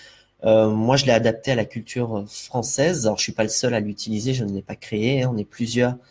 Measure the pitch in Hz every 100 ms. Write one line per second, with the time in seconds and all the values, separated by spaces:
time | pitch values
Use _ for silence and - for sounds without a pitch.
0 | - - _ _ 110 110 110 110 117 135
1 | 131 113 113 110 135 120 101 113 - 123
2 | 117 104 101 - - 123 113 - 160 165
3 | 110 101 - - 107 - 123 113 104 104
4 | 110 107 127 131 104 98 - 95 - 107
5 | 117 139 127 110 101 - 113 120 123 123
6 | -